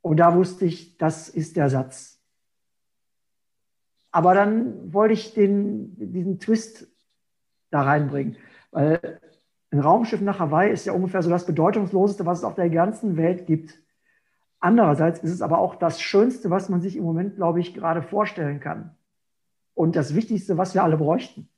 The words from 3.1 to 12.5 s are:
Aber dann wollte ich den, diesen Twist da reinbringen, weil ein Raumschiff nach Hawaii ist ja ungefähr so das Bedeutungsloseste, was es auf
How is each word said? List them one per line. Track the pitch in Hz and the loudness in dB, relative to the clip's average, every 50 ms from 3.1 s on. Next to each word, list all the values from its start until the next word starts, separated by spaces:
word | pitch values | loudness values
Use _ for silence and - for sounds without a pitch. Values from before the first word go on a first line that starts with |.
| _ _ _ _ _ _ _ _ _ _ _ _ _ _ _ _ _ _ _ _ | _ _ _ _ _ _ _ _ _ _ _ _ _ _ _ _ _ _ _ _
Aber | - 175 160 180 185 | 0 2 4 6 6
dann | 196 202 202 214 226 233 254 214 - - 185 156 | 6 4 4 2 0 -2 -2 -6 -10 -14 -4 0
wollte | 196 214 214 220 | 2 4 4 2
ich | - - - - | 0 -2 -6 0
den, | 226 202 196 202 202 202 202 208 214 196 - 180 - 214 190 180 | 2 2 4 4 2 0 -2 -4 -6 -8 -10 -12 -14 -12 -8 -6
diesen | 185 175 190 190 185 | -6 -4 -4 -6 -6
Twist | - - 226 220 - - - - - _ _ _ _ _ _ _ _ _ _ _ _ _ _ _ _ _ | 0 0 0 0 0 -6 -20 -20 -20 _ _ _ _ _ _ _ _ _ _ _ _ _ _ _ _ _
da | - 147 139 | -2 0 2
reinbringen, | 135 147 151 147 139 139 143 135 - - - - - _ - _ _ | 2 2 2 0 -2 -2 -4 -4 -6 -8 -10 -18 -20 _ -20 _ _
weil | - - 143 151 156 170 - - - - _ _ _ _ _ _ _ _ _ _ - | -2 0 2 2 2 0 -2 -8 -14 -14 _ _ _ _ _ _ _ _ _ _ -2
ein | 143 | 0
Raumschiff | 139 147 175 233 233 226 - 190 | 4 4 4 4 2 0 -2 -2
nach | 196 202 196 - | -2 -2 -2 -2
Hawaii | 175 147 151 160 190 208 220 | -2 0 2 2 2 2 0
ist | 180 - | -2 -4
ja | 196 190 | -4 -2
ungefähr | 180 185 180 185 190 170 | -2 -2 -2 -2 -2 0
so | 170 | 0
das | 175 175 175 | 0 0 0
Bedeutungsloseste, | - 165 147 156 185 208 220 202 180 190 190 190 202 202 - 185 | -2 0 2 2 2 2 0 -2 0 0 2 2 2 0 -2 -4
was | 165 180 170 | -4 -2 -2
es | - | -4
auf | - | -6